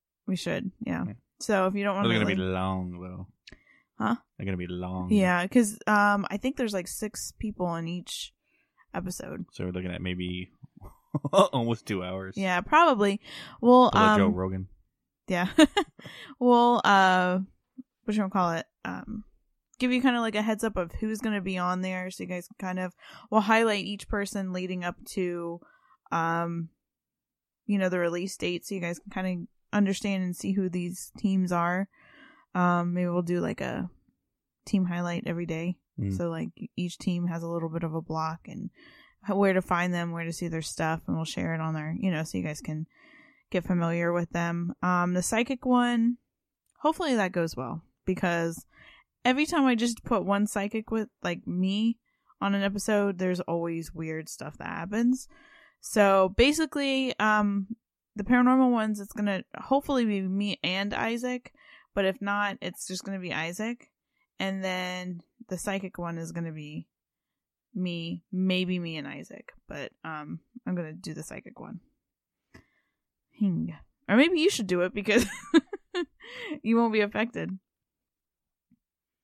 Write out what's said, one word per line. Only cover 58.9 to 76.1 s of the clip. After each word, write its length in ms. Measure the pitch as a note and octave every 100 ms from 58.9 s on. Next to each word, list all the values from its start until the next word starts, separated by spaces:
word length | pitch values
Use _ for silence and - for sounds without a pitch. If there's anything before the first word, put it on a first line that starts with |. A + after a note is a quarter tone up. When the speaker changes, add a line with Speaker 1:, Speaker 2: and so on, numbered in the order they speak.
| G#3
Speaker 1:
it's 120 | G3+
gonna 320 | - G#3 F#3+ - -
hopefully 480 | - C#4 C#4 C4+
be 160 | A3+ G3+
me 360 | F#3+ G3 G3+ -
and 320 | E3 F#3 G3+
Isaac, 580 | - A3+ A#3 B3 B3+ - - - - _
but 100 | -
if 160 | F#3+ G3
not, 380 | G3+ G3+ G3+ F#3+
it's 260 | F3+ F3 -
just 160 | F#3
gonna 140 | G3 G3
be 120 | F3+
Isaac. 580 | - E3 F3 A3 A#3+ - _ _ _ _ _
And 240 | F#3+ F#3+
then 580 | F#3+ F#3 F3+ F3+ F3+ E3+ - _ -
the 100 | F3+
psychic 380 | - G3 F#3 -
one 220 | E3+ E3+
is 140 | E3
gonna 200 | E3+ E3
be 360 | D#3 D3 D#3 D#3+ _ _ _ _ _ _ _ _
me, 500 | - F3+ E3+ E3 F3 -
maybe 460 | F#3 F#3 F#3 F3+ F3+
me 160 | E3+ D#3+
and 100 | C#3
Isaac, 460 | C3+ - - - - -
but, 240 | D3+ C3+ -
um, 360 | D#3+ D#3 D3+ E3 - A#3+ -
I'm 80 |
gonna 180 | F3+ D#3+
do 220 | D#3+ F#3
the 80 | D#3
psychic 380 | D#3 - - -
one. 200 | - F3 - _ _ _ _ _ _ - _ _ _ _ _ _ _
Hing. 440 | _ G3+ E3 D#3+ D#3+ - _ -
Or 80 | G#3+
maybe 240 | D#4+ F4
you 100 | E4
should 160 | - F#3+
do 160 | F3+
it 120 | F3+
because 300 | G#3 G3+ A3 A3 - -
<laughs> 1080 | E4 - - - F4+ E4